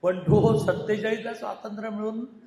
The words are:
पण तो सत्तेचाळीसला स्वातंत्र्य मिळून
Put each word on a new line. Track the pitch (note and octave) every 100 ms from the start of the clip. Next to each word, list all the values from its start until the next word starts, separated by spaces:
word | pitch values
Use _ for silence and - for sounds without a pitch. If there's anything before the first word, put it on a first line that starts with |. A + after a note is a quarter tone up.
पण | F3 F3+
तो | D#3 G#3 A3+ A3
सत्तेचाळीसला | - F3+ - G#3+ A3 A3 A3+
स्वातंत्र्य | A#3 A3+ G3 A3 G#3 A3
मिळून | G#3 G#3+ A3 B3 -